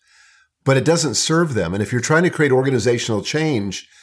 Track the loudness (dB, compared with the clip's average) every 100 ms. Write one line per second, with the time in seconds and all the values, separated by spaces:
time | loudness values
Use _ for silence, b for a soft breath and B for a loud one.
0 | b b b b b b 0 2 2 2
1 | 0 -2 0 0 0 0 -2 -2 -2 -4
2 | 0 2 2 2 2 2 2 0 0 0
3 | 0 -4 -2 -2 -2 -2 -4 -8 -12 b